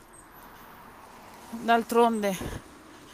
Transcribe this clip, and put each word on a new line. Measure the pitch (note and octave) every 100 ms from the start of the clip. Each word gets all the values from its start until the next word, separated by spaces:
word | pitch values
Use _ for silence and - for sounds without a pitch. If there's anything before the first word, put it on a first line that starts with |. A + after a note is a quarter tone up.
| - - - - - - - - - - - - - - -
D'altronde | A3+ A3 A#3 A3+ A#3 A#3 A3 G3+ F#3 - - - - - - -